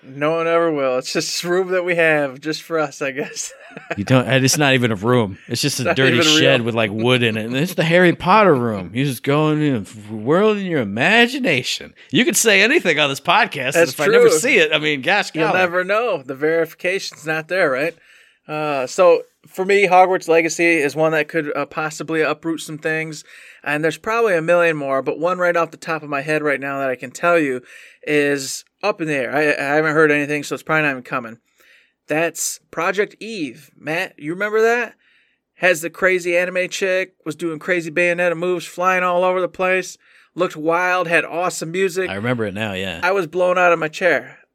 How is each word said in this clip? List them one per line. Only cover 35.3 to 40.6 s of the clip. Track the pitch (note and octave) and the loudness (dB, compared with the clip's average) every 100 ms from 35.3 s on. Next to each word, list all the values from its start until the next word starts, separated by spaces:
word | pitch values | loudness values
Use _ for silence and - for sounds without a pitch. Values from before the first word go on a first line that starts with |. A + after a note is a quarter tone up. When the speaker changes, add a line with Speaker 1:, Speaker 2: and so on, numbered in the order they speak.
| _ _ - | _ _ -2
Speaker 1:
Has | F3+ E3 | 0 0
the | E3 | -4
crazy | - F#3 F#3 F3 F3 | -2 0 0 0 -2
anime | F3+ F#3 F3+ | 0 -4 -4
chick, | - F#3+ F#3 F3+ _ D#3+ | -4 -2 -2 -4 _ -12
was | D3+ | -8
doing | F3 D3+ | -6 -6
crazy | - F3+ E3 | -2 -2 -2
Bayonetta | D3+ F3 E3+ F3 E3 | 0 0 2 0 0
moves, | F3+ F3 D#3+ | -2 -4 -6
flying | - F#3 F#3 | -2 0 2
all | F3+ F3+ | 2 2
over | F#3 F#3 | 2 0
the | F3 | -4
place, | - F#3 F#3 F3+ - _ _ _ D#3 | -2 -2 0 -4 -14 _ _ _ -4
looked | F3+ | -4
wild, | D#3 | -2